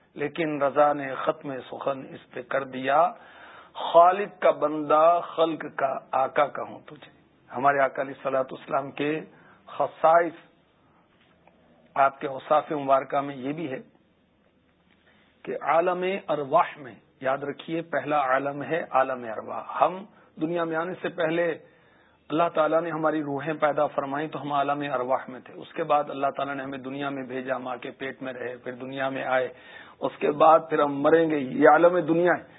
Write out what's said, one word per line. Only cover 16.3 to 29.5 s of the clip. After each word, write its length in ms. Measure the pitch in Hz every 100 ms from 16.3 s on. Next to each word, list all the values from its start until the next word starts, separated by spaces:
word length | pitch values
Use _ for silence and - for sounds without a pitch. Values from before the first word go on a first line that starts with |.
| 151 135 160 - 151
میں، 180 | 127 98 _ _
یاد 160 | 131 143
رکھیے، 440 | 143 139 - 160
پہلا 360 | 165 143 139 147
عالم 460 | 131 135 139 143
ہے 220 | 135 165 -
عالم 340 | 135 135 127
ارواح۔ 380 | 117 107 113 113 - -
ہم 240 | 151 185 - _ _ -
دنیا 220 | 160 170
میں 140 | 165 160
آنے 160 | 175 170
سے 80 | 175
پہلے 480 | 175 160 165 170 151 - _ _ _ _ _ -
اللہ 140 | 151 170
تعالیٰ 280 | 165 151 160
نے 100 | 170
ہماری 320 | 156 156 156
روحیں 300 | 143 139 151
پیدا 340 | 151 151 147 143
فرمائیں 400 | - 139 139 156
تو 140 | 147
ہم 100 | 147
عالم 320 | 143 139 143 143
ارواح 240 | 131 127 131 -
میں 120 | 123
تھے۔ 140 | -
اس 200 | 92 -
کے 100 | -
بعد 200 | 156 147 147
اللہ 180 | 135 139
تعالیٰ 280 | 135 139 139
نے 80 |
ہمیں 140 | 135 135
دنیا 320 | 131 139 143
میں 140 | 135
بھیجا، 340 | 127 131 131 127
ماں 200 | 127 123
کے 140 | 135
پیٹ 300 | - 135 123
میں 120 | 131
رہے، 240 | 123 120 123
پھر 140 | 127
دنیا 380 | 123 131 135 135
میں 140 | 135
آئے، 260 | 135 131 123